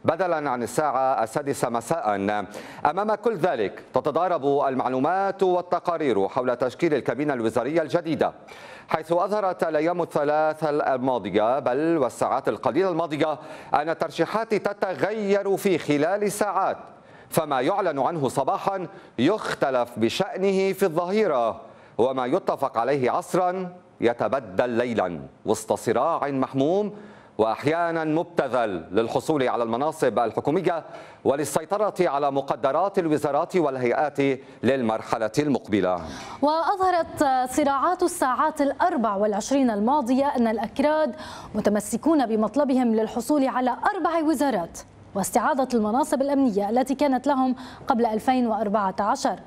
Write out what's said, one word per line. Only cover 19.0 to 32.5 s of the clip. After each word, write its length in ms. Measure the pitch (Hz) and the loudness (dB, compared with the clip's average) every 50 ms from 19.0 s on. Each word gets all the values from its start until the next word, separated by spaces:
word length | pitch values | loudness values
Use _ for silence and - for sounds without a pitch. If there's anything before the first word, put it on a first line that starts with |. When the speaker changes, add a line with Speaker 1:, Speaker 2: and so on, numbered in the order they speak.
| - - _ - | -20 -12 _ 2
Speaker 1:
يختلف 720 | 120 165 214 208 - - - - 160 139 131 123 120 - - | 2 2 2 2 -2 -6 -2 0 0 2 2 0 0 -2 -2
بشأنه 760 | 113 110 113 - - 190 170 156 185 185 202 190 190 190 196 | 0 0 0 2 0 -2 -2 -2 0 0 2 2 2 0 0
في 100 | 190 190 | 0 0
الظهيرة، 800 | 202 185 151 170 175 175 196 220 214 185 143 123 117 110 95 - - - - - - - - - | 0 0 0 -2 -2 0 0 2 2 2 2 2 2 0 -2 -4 -12 -18 -20 -20 -20 -10 0 2
وما 280 | 113 131 131 131 127 | 2 2 2 0 0
يتفق 520 | 123 147 190 - - 170 - 139 127 - 113 | 0 0 0 0 -2 -2 0 -2 -2 0 0
عليه 320 | 117 127 147 143 123 117 | 0 2 0 2 2 2
عصراً 580 | 110 165 170 - - 170 185 180 180 190 185 175 - - - - - _ | 0 0 -2 0 0 0 0 0 -2 -2 -6 -8 -12 -18 -20 -20 -6 _
يتبدل 680 | - 117 117 - 120 104 104 143 123 95 90 98 123 127 | 0 0 2 2 0 0 0 -2 -4 -4 -2 -2 -2 0
ليلاً، 500 | 117 113 123 127 113 101 92 90 87 73 67 69 - - _ | 0 -2 -2 0 0 -2 -2 -2 -4 -8 -12 -14 -18 -8 _
وسط 260 | 90 107 - - - | -2 -2 -2 0 -2
صراع 560 | - - - 123 107 113 135 165 165 143 - 143 | -4 -2 0 0 2 2 2 0 -2 -2 -4 -4
محموم 640 | 139 131 135 - - 135 135 151 180 202 208 202 - - - - - - - - _ - | -2 -2 -4 -2 0 0 0 2 2 0 -2 -4 -8 -12 -18 -20 -20 -20 -20 -16 _ 0
وأحيانا 680 | - 110 110 - - 147 156 170 175 170 165 165 160 | 0 0 0 -2 0 0 0 0 0 -2 -2 -2 0
مبتذل 800 | 156 151 160 175 170 - - 151 127 113 127 117 107 95 80 80 82 | 0 0 0 -2 0 -2 -2 -2 0 0 0 0 0 -2 -6 -8 -2
للحصول 580 | 90 104 113 107 - 135 - - 160 143 127 120 | -2 -2 -2 0 -2 -4 -2 0 0 0 0 0
على 140 | 104 113 | 0 -2
المناصب 560 | 117 113 113 117 143 160 151 - 151 127 104 120 | -2 -2 -2 -2 -2 -4 -2 0 0 2 2 2
الحكومية 680 | 120 110 104 - - 147 147 190 165 180 170 160 - - - - - - - - - | -2 0 -2 -2 -2 0 -2 0 0 0 -2 -4 -8 -12 -18 -18 -18 -20 -20 -2 0
وللسيطرة 720 | 113 135 147 151 139 - 170 160 - 196 208 214 196 190 - | 0 0 0 -2 -2 -2 -4 -2 -2 -2 0 0 -2 0 0
على 300 | 180 160 139 143 147 143 | 0 0 2 0 0 0
مقدرات 680 | 139 139 139 143 | 0 -2 -2 -2